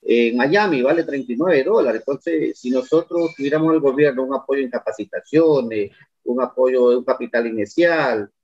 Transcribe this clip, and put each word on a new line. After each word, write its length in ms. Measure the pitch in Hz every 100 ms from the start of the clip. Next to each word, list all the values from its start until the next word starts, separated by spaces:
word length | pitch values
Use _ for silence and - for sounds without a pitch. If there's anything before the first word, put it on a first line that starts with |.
en 360 | - 117 117 120
Miami 440 | 131 190 208 143
vale 220 | 123 165
treinta 300 | 160 139 120
y 40 | 120
nueve 260 | 170 156
dólares. 400 | 131 220 143 110 -
Entonces, 540 | 135 - 165 131 -
si 100 | 123
nosotros 640 | 131 127 156 170 170 170 160
tuviéramos 380 | 139 151 160
el 60 | 160
gobierno 440 | 139 131 147 127
un 120 | 131 135
apoyo 260 | - 139
en 80 | 131
capacitaciones, 1200 | 131 - - 104 - - 151 160 147 117 110 101 _ _ _
un 180 | - 123
apoyo 480 | 123 - 127 127 123
de 80 | 123
un 60 |
capital 440 | 123 123 120 120 117
inicial 840 | 113 104 - 170 165 139 110 101 _